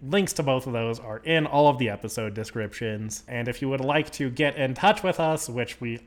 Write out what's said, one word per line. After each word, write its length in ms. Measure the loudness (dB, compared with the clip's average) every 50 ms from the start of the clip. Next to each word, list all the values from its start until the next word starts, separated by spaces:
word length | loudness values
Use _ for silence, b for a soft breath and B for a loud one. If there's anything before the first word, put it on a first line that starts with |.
links 300 | -4 0 2 2 2 2 0
to 80 | 0
both 240 | 2 2 2 0 0
of 60 | -2
those 260 | -2 -2 -2 -2 -4 -4
are 200 | -8 -10 -10 -6
in 280 | 0 2 2 2 2
all 220 | 2 4 6 6 6
of 100 | 6 4
the 100 | 2 0
episode 460 | -2 -4 -6 -6 -4 -4 -4 -4 -4
descriptions. 880 | -6 -8 -6 -4 -6 -6 -6 -6 -6 -6 -4 -4 -4 -6 -8 -8 -10 -10 -8
And 180 | -6 -4 -4
if 160 | -4 -4 -4
you 60 | -2 -2
would 120 | 0 0
like 300 | 0 2 2 2 0 -2
to 160 | -4 -4 -4 -2
get 280 | 0 2 2 2 2
in 180 | 0 -2 -2 0
touch 280 | 4 4 4 4 4
with 180 | 2 0 2 2
us, 280 | 2 2 2 0 -2 -4
which 320 | -4 -4 -4 -4 -4 -8
we 200 | -6 -6 -6 -8 -2